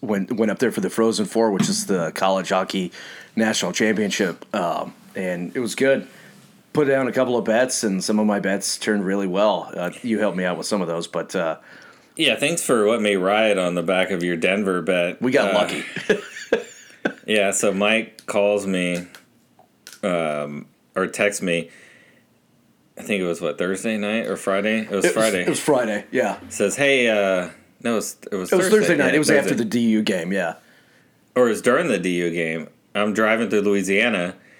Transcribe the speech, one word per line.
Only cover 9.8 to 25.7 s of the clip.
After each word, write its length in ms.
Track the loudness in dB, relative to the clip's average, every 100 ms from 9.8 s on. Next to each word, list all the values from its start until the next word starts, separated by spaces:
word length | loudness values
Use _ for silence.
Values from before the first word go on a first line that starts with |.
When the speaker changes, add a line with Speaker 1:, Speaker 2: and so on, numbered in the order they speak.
| -6 -6
Speaker 1:
you 160 | -4 0
helped 160 | 0 0
me 80 | -2
out 120 | -2
with 80 | -2
some 160 | -2
of 60 | -2
those, 200 | -4 -4
but, 280 | -6 -4 -4
uh, 220 | -4 -6 -12 -20 -20 -20 _ 0
Speaker 2:
Yeah, 200 | 0 2
thanks 260 | 0 0
for 240 | 0 2 2
letting 140 | 2
me 120 | 2 2
ride 400 | 2 4 4 2
on 180 | 0 0
the 80 |
back 280 | 0 0 0
of 120 | -2
your 120 | -2 0
Denver 440 | 0 0 0 0
bet. 400 | 0 0 0 -2
Speaker 1:
We 100 | 0
got 220 | 2 4
Speaker 2:
Uh, 40 | 2
Speaker 1:
lucky. 260 | 0 -4 -8 -6 -2
<laughs> 1160 | -2 -4 -14 -4 -4 -4 -18 -20 -8 -8 -6 0
Speaker 2:
yeah, 240 | 2 2
so 200 | 2 0
Mike 540 | 2 2 2 -2 -12 -4
calls 400 | 0 2 2 0
me, 380 | -2 0 -4 -6 -16 _ _ _ _ _ _ -20 -6
um, 600 | -2 -2 -2 -4 -6 -10 -14 _ _ -4
or 120 | -2
texts 340 | 0 0 0
me. 280 | -2 -2 -4 -14 -20 -20 _ _ _ _ _ _ _ _ _ -14
I 60 |
think 180 | -4 -2
it 40 | -2
was, 140 | -2
what, 180 | -4 -4
Thursday 400 | -4 -4 -4 -4
night 280 | -4 -4 -4
or 80 | -4
Friday? 440 | -2 0 0 -2
It 80 | -2
was 160 | 0 0
Speaker 1:
It 40 |
was, 40 |
Speaker 2:
Friday. 280 | 2 2 0
Speaker 1:
it 60 | -2
was 100 | -2
Friday, 440 | 2